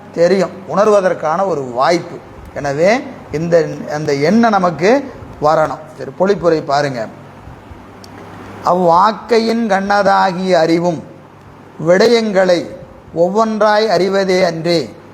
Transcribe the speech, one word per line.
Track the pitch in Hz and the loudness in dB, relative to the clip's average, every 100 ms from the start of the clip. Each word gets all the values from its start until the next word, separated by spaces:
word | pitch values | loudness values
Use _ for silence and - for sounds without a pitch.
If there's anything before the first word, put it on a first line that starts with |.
| - | -10
தெரியும், | - 170 190 170 - - | 0 2 2 0 -6 -6
உணர்வதற்கான | 170 214 202 185 170 156 170 196 | 0 4 4 2 -2 -2 -2 -2
ஒரு | 151 | -2
வாய்ப்பு. | 127 120 147 175 - 120 - - - | -6 -2 0 0 -4 -16 -18 -20 -16
எனவே | 127 143 139 180 247 285 - - | -8 -6 0 2 0 -4 -16 -10
இந்த, | 147 170 170 151 147 - | -6 2 2 2 -6 -8
அந்த | 151 151 | -6 -2
எண்ணம் | 143 151 220 233 | 0 2 4 4
நமக்கு | 202 180 147 180 277 - - - - | 2 0 0 2 2 0 -14 -18 -2
வரணும். | 147 160 151 135 - - | 0 2 0 -4 -12 -14
சரி, | 135 135 | -10 -2
பொழிப்புரை | 190 196 170 160 | 0 2 2 0
பாருங்க. | 147 143 143 127 107 - - - - - - - - - - - - - - - | 0 0 0 -4 -10 -12 -20 -20 -20 -20 -20 -20 -20 -20 -20 -20 -18 -18 -18 -6
"அவ்வாக்கையின் | - 180 175 170 208 220 - 233 226 233 226 | -2 2 4 4 4 0 0 0 2 -2 0
கண்ணதாகிய | 196 196 202 196 196 190 175 185 | 0 0 0 2 2 2 0 0
அறிவும் | 175 160 170 175 160 - - - - - - - - 160 | 2 2 2 0 -4 -8 -20 -20 -20 -20 -20 -20 -6 2
விடயங்களை | 185 240 233 220 190 185 175 123 - - - - 160 | 2 4 2 0 0 2 0 -2 -14 -18 -20 -10 -2
ஒவ்வொன்றாய் | 175 208 226 214 214 214 220 | 0 0 0 2 2 2 2
அறிவதே | 170 190 196 190 185 | 0 0 0 0 2
அன்றி | 180 165 165 170 120 - - | 0 -2 -2 -2 -2 -10 -20